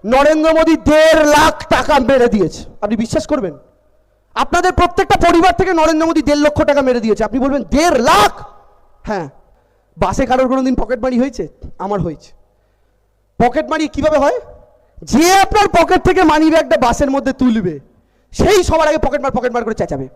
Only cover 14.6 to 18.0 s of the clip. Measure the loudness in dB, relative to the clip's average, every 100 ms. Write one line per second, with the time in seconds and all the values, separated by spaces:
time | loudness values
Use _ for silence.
14.6 | -20 _ _ -20 -4 0 4 4 4 2
15.6 | 2 2 2 0 0 2 2 2 2 2
16.6 | 0 0 0 -2 -2 -2 -4 -2 0 0
17.6 | -4 -10 _ _